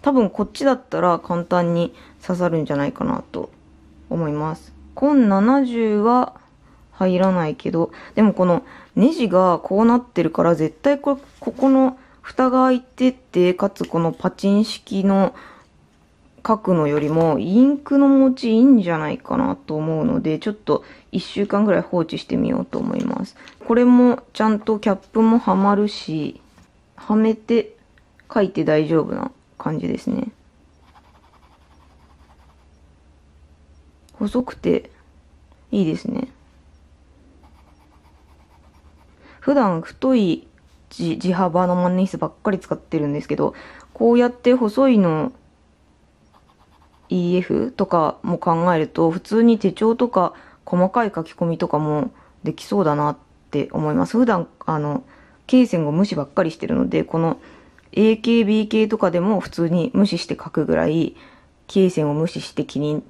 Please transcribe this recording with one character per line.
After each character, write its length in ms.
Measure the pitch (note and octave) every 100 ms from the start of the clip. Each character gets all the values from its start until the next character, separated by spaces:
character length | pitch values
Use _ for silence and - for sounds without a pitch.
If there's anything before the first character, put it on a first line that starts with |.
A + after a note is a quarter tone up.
多 100 | C#4+
分 180 | C4+ G#3
こ 140 | -
っ 80 | G3+
ち 120 | -
だ 100 | C#4
っ 80 | B3+ -
た 140 | D#3+
ら 180 | F3 E3+
簡 240 | - F3
単 300 | E3+ F3+ E3+
に 200 | E3+ E3+ - - -
刺 160 | - F3+
さ 120 | F3
る 100 | E3
ん 60 | D3+
じ 80 |
ゃ 20 | C#3+
な 100 | C#3+
い 60 |
か 100 | -
な 200 | - - -
と 180 | - - _ _ _ - - -
思 180 | E3+ D#3+
い 20 |
ま 240 | D3 D3+ D#3+
す。 180 | - - -
コ 200 | - C#4
ン 160 | C#4+ A3+
七 360 | G3 G#3+ C#4 B3+
十 340 | A#3 A3+ G#3
は 400 | G#3+ B3 B3+ - _ _ _ _ _
入 260 | - F#3 F3+
ら 140 | F#3+
な 160 | F3+ D#3+
い 80 | -
け 160 | -
ど、 200 | E3 E3 - -
で 80 | -
も 120 | G#3+
こ 120 | - F#3
の 180 | E3+ - - - -
ネ 160 | A#3
ジ 160 | E4 A#3
が 300 | F3+ F#3 E3
こ 200 | - G3
う 60 | A3+
な 120 | A#3+
っ 80 | B3
て 160 | -
る 80 | D#3+
か 140 | D#3+
ら、 100 | E3+
絶 240 | E3 D#3+ -
対 180 | C#4 C#4+
こ-、 200 | C#4+ C#4 - -
こ 120 | -
こ 180 | - C4+
の 260 | C4 C4 C4 _ _
蓋 300 | - - B3+
が 140 | B3+ C4
開 120 | B3+
い 40 |
て 300 | B3 - B3+
て、 440 | B3+ _ E3+ F3+ F3+
か 160 | G3
つ 140 | - -
こ 140 | E3+
の 120 | E3
パ 180 | D#3+ F#3
チ 200 | - G3
ン 140 | G3+ A3
式 380 | - - G3
の 300 | F#3+ G3 F#3+ - - - _ _ _ _ _ _ _ _
角 300 | - A3 G#3+
の 140 | E3+ D3+
よ 120 | D3
り 100 | D3
も 300 | D#3+ E3 D3
イ 240 | G#2+ G3+
ン 140 | C4 C#4+
ク 200 | - C#4
の 100 | C#4
持 260 | C4+ C4+
ち 180 | B3+ A#3+
い 20 | A3
い 80 |
ん 180 | B3+ B3+
じ 100 | F3
ゃ 60 | D#3+
な 140 | D3+
い 60 | B3+
か 200 | - -
な 180 | - -
と 200 | - D#3
思 260 | D#3 D#3+
う 40 | D3+
の 160 | -
で、 180 | D#3+ D#3
ち 100 | -
ょ 20 |
っ 20 | G#3
と 280 | - D3 - - _
一 80 | F#3+
週 240 | - - G3+
間 180 | G3+ G#3+
ぐ 60 |
ら 80 | E3+
い 20 |
放 160 | F3 F3+
置 180 | D#3+ D#3
し 80 | -
て 120 | C3
み 120 | -
よ 100 | -
う 60 | -
と 140 | -
思 160 | - G1+
い 80 |
ま 220 | G1+ - -
す。 100 | - - - -
こ 100 | A#3
れ 100 | B3
も 380 | B3 B3 A#3 -
ち 80 | -
ゃ 80 | G#3+
ん 100 | G#3+
と 200 | G#3+ G#3+
キ 100 | G#3+
ャ 40 |
ッ 20 | G3
プ 240 | _ A3
も 180 | A3+ A#3
は 160 | - F#3+
ま 200 | G3 G3+
る 120 | G#3
し、 540 | - - D#3 D3 - _ _ _ _ _ -
は 200 | - G#3+
め 200 | A3 A3
て 400 | - A#3 - - _ _ _ _ _
書 100 | -
い 100 | F#3+
て 120 | F3
大 240 | D#3 D#3 D#3
丈 140 | D#3+
夫 140 | - G1+
な 160 | - _ _ _
感 220 | D#3+ D#3
じ 80 | E3+
で 100 | -
す 100 | -
ね。 220 | - A3 - _ _ _ _ _ _ _ _ _ _ _ _ _ _ _ _ _ _ _ _ _ _ _ _ _ _ _ _ _ _ _ _ _ - _ _ _
細 300 | - G#3 B3
く 120 | B3+ -
て 360 | - E3+ - _ _ _ _ _ _ _ _
い 100 | G3+
い 40 | E3
で 120 | E3+
す 80 | -
ね。 220 | - B3+ - _ _ _ _ _ _ _ _ _ _ _ _ _ _ _ _ _ _ _ _ _ _ _ _ _ _ _ _ - -
普 160 | - C#4
段 260 | G#3+ E3
太 340 | - - C4 B3+
い 320 | G3 D#3 - _ _ _ _
字-、 280 | - E3+ -
字 160 | F3+
幅 320 | F3+ F#3 E3+ F3+
の 100 | F3+
万 200 | F3+ F#3
年 80 | F#3+
筆 140 | D3+
ば 80 | D#3
っ 40 | -
か 80 | -
り 80 | F#3+
使 140 | -
っ 40 | -
て 200 | - D#3+
る 80 | D3
ん 60 |
で 80 | D3
す 60 | -
け 80 | -
ど、 200 | D3 - - - -
こ 200 | - A#3
う 60 | A#3+
や 80 | A#3+
っ 40 |
て 220 | B3 A#3+
細 360 | B3 A3 G#3 C4+
い 80 | A#3
の 320 | F3+ D#3 B3+ - _ _ _ _ _ _ _ _ _ _ _ _ _ _ _ _ _
イ 260 | F3+ F3 F3+
ー 20 |
エ 20 |
フ 320 | F3+ E3 - -
と 100 | F#3+
か 340 | F3 D3+ -
も 140 | - E3+
考 360 | - E3 F3+
え 40 | E3
る 80 | D#3
と、 240 | - E3
普 80 | F3
通 240 | - G#3+
に 160 | A#3 A3
手 140 | G3
帳 220 | F3+ A3 A#3
と 120 | A#3+
か 260 | F#3+ F3 - - _ -
細 240 | F3+ F#3
か 140 | B3
い 80 | A3
書 100 | E3+
き 100 | D#3+
込 120 | - E3+
み 120 | E3
と 100 | F3
か 120 | D3
も 320 | D3+ D3+ C3+ - _ _
で 100 | -
き 100 | -
そ 180 | - G3+
う 20 | D#3+
だ 100 | D3
な 160 | D3
っ 60 | - _ _ _
て 180 | D3 -
思 200 | - D3+
い 40 | D3+
ま 100 | F3+
す。 120 | A3+
普 80 | A#3+
段、 220 | F#3+ E3 _ -
あ 140 | D#3
の、 240 | D3 D3 - - _ _ -
罫 180 | B3+ A#3+
線 220 | F3 D3
を 40 |
無 140 | D#3 G3+
視 100 | E3
ば 80 |
っ 60 | C3+
か 140 | -
り 80 | E3+
し 60 | -
て 100 | -
る 80 | C3+
の 140 | B2+
で、 140 | D3+
こ 160 | D#3+ E3
の 180 | E3 - - - _ _ _
エ 220 | - G#3+
ー 80 | A3
ケ 200 | A3+ A#3
ー、 40 | G3+
ビ 180 | G#3+
ー 40 | G#3+
ケ 160 | A3 G#3+
ー 20 |
と 100 | A3
か 140 | F#3+
で 80 | F3
も 200 | F#3 G3+
普 80 | -
通 180 | - E3+
に 240 | F3 G3+
無 120 | G3 G3+
視 140 | E3+
し 80 | -
て 80 | -
書 160 | -
く 140 | - D3
ぐ 100 | D#3
ら 120 | D#3+
い、 280 | D#3+ D#3 - - _ _ _ _
罫 220 | G3 F#3
線 200 | F3 D3+
を 40 |
無 140 | D3 E3
視 120 | -
し 140 | -
て 120 | - C#3+
気 140 | C3+
に 240 | D3 D3+ -